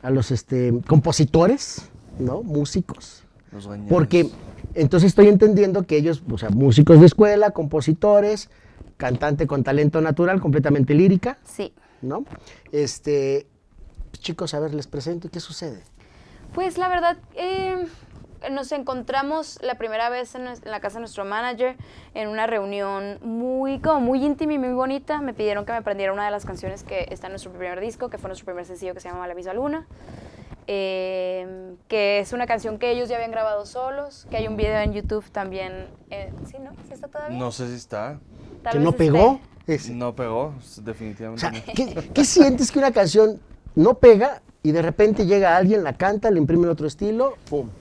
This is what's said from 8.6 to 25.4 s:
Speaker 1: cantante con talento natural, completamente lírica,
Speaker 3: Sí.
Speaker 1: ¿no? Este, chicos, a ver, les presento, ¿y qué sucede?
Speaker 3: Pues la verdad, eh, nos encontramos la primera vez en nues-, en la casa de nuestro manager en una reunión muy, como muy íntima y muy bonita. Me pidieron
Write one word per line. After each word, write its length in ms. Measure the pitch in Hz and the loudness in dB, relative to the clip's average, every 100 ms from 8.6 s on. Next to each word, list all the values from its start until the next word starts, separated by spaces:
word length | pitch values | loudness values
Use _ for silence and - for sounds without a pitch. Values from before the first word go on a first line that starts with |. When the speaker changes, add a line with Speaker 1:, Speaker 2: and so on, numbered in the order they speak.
| - - - _ | -20 -20 -20 _
Speaker 1:
cantante 480 | 127 131 147 147 151 | -4 -2 -2 -2 -2
con 160 | 139 | -2
talento 380 | 127 143 151 160 | 0 2 2 2
natural, 400 | 160 151 175 190 | -2 0 0 0
completamente 540 | 160 143 143 143 139 147 | 0 0 2 2 4 6
lírica, 420 | 185 185 240 - | 6 4 0 -8
Speaker 3:
Sí. 300 | - - 196 _ _ _ | -16 -12 -14 _ _ _
Speaker 1:
¿no? 240 | 127 165 285 - - - - | -10 -8 -10 -16 -20 -20 -8
Este, 760 | 147 139 - - 147 135 139 - _ _ - - - - | -4 -4 -6 -2 -2 0 -2 -6 _ _ -20 -20 -16 -16
chicos, 400 | - - 165 170 | -12 -10 -8 -6
a 60 | 151 | -6
ver, 140 | 156 147 | -6 -6
les 100 | 139 | -8
presento, 400 | 147 147 170 170 | -10 -8 -8 -10
¿y 20 | |
qué 80 | 175 | -14
sucede? 420 | - 156 226 202 - _ - - - - - | -14 -14 -14 -14 -20 _ -20 -20 -20 -20 -14
Speaker 3:
Pues 240 | - 370 349 | -8 -6 -4
la 100 | 370 | -4
verdad, 300 | 359 339 349 - - | -2 -2 -4 -12 -10
eh, 500 | 359 381 381 370 339 - - - - - - | -8 -6 -6 -6 -10 -14 -20 -20 -20 -16 -10
nos 200 | 277 269 | -8 -6
encontramos 880 | 294 269 254 233 262 277 311 302 - | -8 -6 -8 -6 -6 -4 -6 -8 -10
la 140 | 254 247 | -8 -8
primera 340 | 226 220 233 | -8 -6 -6
vez 240 | 247 247 254 | -6 -10 -12
en 100 | 254 | -14
nues-, 180 | 240 - | -14 -14
en 60 | |
la 80 | 208 | -10
casa 160 | 202 214 | -10 -10
de 60 | |
nuestro 240 | 226 - 196 | -14 -12 -8
manager 500 | 208 247 226 254 262 - - - - | -6 -6 -4 -4 -6 -18 -20 -16 -10
en 120 | 214 | -8
una 200 | 214 226 | -4 -4
reunión 720 | 226 196 202 196 196 202 202 | -4 -4 -6 -6 -6 -10 -12
muy, 560 | 233 226 254 262 269 269 | -10 -8 -4 -4 -4 -4
como 200 | 311 302 | -2 0
muy 240 | 240 262 285 | 0 0 -2
íntima 280 | 285 311 | -2 -4
y 40 | 294 | -4
muy 160 | 254 | -4
bonita. 480 | 254 262 269 277 302 | -4 -4 -6 -8 -8
Me 120 | 277 | -8
pidieron 320 | 226 | -6